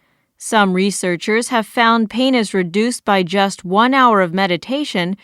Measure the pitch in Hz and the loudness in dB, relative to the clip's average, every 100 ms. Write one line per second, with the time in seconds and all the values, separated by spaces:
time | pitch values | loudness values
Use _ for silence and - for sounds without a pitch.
0 | _ _ _ _ - 226 196 185 196 185 | _ _ _ _ -2 2 2 2 0 -2
1 | 185 170 - 220 247 240 208 - 233 233 | -4 -4 -2 -2 0 -4 -4 0 2 2
2 | 220 226 262 254 208 196 180 185 233 240 | 0 -2 0 0 0 -2 -2 0 -2 -4
3 | - 196 175 196 196 - 180 190 240 269 | -2 0 0 0 -2 -2 -2 0 2 4
4 | 254 208 185 175 196 175 - 269 294 202 | 4 4 2 0 -2 -2 -4 -6 -4 -4
5 | 175 196 | -4 -6